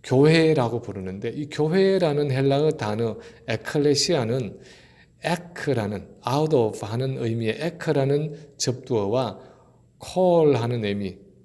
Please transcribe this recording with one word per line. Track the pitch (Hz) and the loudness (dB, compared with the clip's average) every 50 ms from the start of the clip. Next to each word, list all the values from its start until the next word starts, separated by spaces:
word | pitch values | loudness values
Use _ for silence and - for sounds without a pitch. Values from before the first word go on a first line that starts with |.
교회라고 | - - 127 131 143 156 160 165 160 160 156 143 120 117 117 117 | -2 2 4 6 6 6 6 6 6 4 4 2 2 0 -2 -4
부르는데, | - - 95 98 92 92 92 101 104 117 | -6 -8 -10 -8 -8 -8 -8 -8 -8 -8
이 | 113 139 147 143 | -8 -8 -10 -8
교회라는 | - - 151 156 170 190 190 190 190 190 180 156 143 147 147 139 | -4 -2 -2 0 2 2 4 4 2 2 2 2 0 0 0 0
헬라어 | 127 131 135 139 135 139 151 156 | 0 0 2 2 2 4 2 0
단어 | 151 156 117 104 104 110 117 113 104 - - - - - - | 0 0 -4 -4 -2 -2 -4 -4 -4 -8 -14 -20 -20 -18 -6
에클레시아는 | - 113 110 - - - 151 143 147 143 131 - - 175 147 117 110 120 135 120 92 - - - - - - - - _ _ - _ _ _ - | -6 -6 -4 -4 -4 -2 0 2 2 2 2 2 0 0 0 0 -2 -2 -4 -4 -6 -10 -14 -20 -20 -20 -20 -20 -20 _ _ -20 _ _ _ -4
에크라는, | 151 170 170 - - - - - 147 135 117 104 101 104 95 85 - - - - 123 | -4 -4 -4 -6 -14 -14 -8 -4 -2 -2 -2 -2 -4 -6 -8 -10 -14 -20 -8 -4 -2
out | 127 147 156 156 151 | 0 0 0 2 2
of | 131 113 107 107 - 110 | 2 2 0 -2 -6 -10
하는 | 104 107 120 131 135 135 | -8 -6 -4 -4 -4 -4
의미의 | 131 123 113 113 117 113 110 110 - | -4 -4 -4 -2 -2 -2 -2 -4 -4
에크라는 | 156 170 170 165 - 165 151 139 135 135 143 147 156 156 151 - - - - - | -6 -8 -6 -6 -4 -2 0 0 2 2 0 0 -2 -4 -8 -12 -16 -20 -10 -4
접두어와 | - 131 120 123 - - 127 110 101 98 110 131 131 110 95 - - - - - - _ _ _ _ _ _ _ - | -4 -4 -4 -4 -4 -2 -2 0 0 0 0 -2 -2 -2 -6 -10 -18 -20 -20 -20 -20 _ _ _ _ _ _ _ -18
call | - - 180 185 180 175 170 160 151 139 | -6 0 2 4 4 6 6 6 6 4
하는 | 120 117 117 120 120 107 | 4 2 -2 -2 -2 -2
의미 | 101 101 101 101 95 87 - - - _ _ | -2 -2 -2 -4 -6 -8 -10 -20 -20 _ _